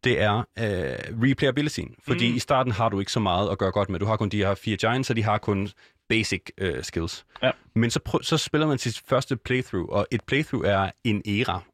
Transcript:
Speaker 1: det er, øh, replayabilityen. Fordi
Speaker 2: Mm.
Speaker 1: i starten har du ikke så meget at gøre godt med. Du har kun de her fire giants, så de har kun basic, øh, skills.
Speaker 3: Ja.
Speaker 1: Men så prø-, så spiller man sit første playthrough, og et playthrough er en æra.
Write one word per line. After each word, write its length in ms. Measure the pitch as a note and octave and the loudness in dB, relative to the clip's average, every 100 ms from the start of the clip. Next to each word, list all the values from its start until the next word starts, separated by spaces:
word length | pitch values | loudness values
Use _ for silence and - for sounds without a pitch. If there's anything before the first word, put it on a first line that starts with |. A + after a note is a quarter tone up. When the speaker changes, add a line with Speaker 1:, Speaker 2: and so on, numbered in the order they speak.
Speaker 1:
det 160 | C3 D#2+ | 2 2
er, 180 | G#2 G#2 | 2 2
øh, 260 | - - A2+ F#2+ C#2 B1+ - A2 | -2 -4 -2 -2 -2 -4 -8 0
replayabilityen. 720 | B2+ C3+ C#3+ C3 D3 - - - - | 2 4 2 0 -2 -4 -10 -12 -4
Fordi 240 | E2+ A#2 | 0 2
Speaker 2:
Mm. 60 | A#2+ | 0
Speaker 1:
i 20 | |
starten 340 | - C3+ B2+ | 2 2 2
har 160 | G2 A2+ | 2 2
du 120 | G2 | 0
ikke 120 | G2 | -2
så 80 | - | 0
meget 300 | G2+ F2 G#2 | 2 2 0
at 80 | G2 | 0
gøre 120 | G2 | 0
godt 160 | G2 G2 | 0 0
med. 80 | F2+ | 0
Du 60 | G2+ | 0
har 100 | A2 | 0
kun 120 | G#2 | 0
de 80 | G#2 | 0
her 180 | G2 | 0
fire 220 | G2 - G#2 | 0 -2 0
giants, 300 | A2 B2 C3+ | 0 0 0
så 80 | |
de 80 | A#2 | 0
har 160 | G#2+ G#2 | 2 0
kun 300 | - G2+ G2+ - - _ _ | 0 -2 -2 -8 -20 _ _
basic, 320 | A2+ G#2 F#2+ - - | 0 0 -4 -8 -4
øh, 260 | F#2+ C2 | -4 -4
skills. 400 | - - E2 - - - | -6 -4 -4 -6 -16 -2
Speaker 3:
Ja. 80 | B2+ - _ | -2 -2 _
Speaker 1:
Men 160 | - A#2 | 0 0
så 100 | - | 0
prø-, 220 | - E3 | -2 -4
så 140 | - D#3+ | 0 -2
spiller 280 | - D3+ D#3 | 0 0 0
man 120 | C#3 | 0
sit 240 | - G#2+ - | -2 -6 0
første 280 | C3 - B2 | 0 0 -6
playthrough, 520 | - B2+ B2 F#2+ E2 | -2 -2 -2 -4 -2
og 180 | G2+ - | 0 0
et 140 | A#2 | -2
playthrough 420 | - C#3 D#3 B2 G2 | 0 -2 0 -2 2
er 220 | G2 F#2+ - | 2 0 -2
en 180 | A#2+ G#2 G#2 | -2 -2 0
æra. 360 | G2+ A#2 F#2 - | 0 0 -4 -8